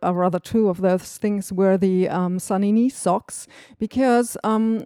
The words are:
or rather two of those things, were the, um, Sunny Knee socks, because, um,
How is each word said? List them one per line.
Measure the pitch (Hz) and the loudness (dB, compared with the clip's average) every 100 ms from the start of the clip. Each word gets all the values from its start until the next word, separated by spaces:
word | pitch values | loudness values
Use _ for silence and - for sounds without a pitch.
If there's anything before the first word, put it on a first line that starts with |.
or | 180 | -2
rather | 180 180 175 | 0 0 -2
two | - 226 214 | -2 0 0
of | 180 | 2
those | 185 185 - - | 0 0 -2 -6
things, | 208 202 - | -4 -4 -4
were | 185 196 190 | 0 2 4
the, | 190 185 185 | 2 2 0
um, | 180 180 180 | 0 -2 -2
Sunny | - 190 202 | -2 0 2
Knee | 220 247 | 2 2
socks, | - 185 190 - - - - - - | 0 -2 -2 -4 -16 -18 -20 -20 -10
because, | 220 254 262 240 240 - | -6 0 2 2 2 -4
um, | - 220 220 226 | -2 0 0 -2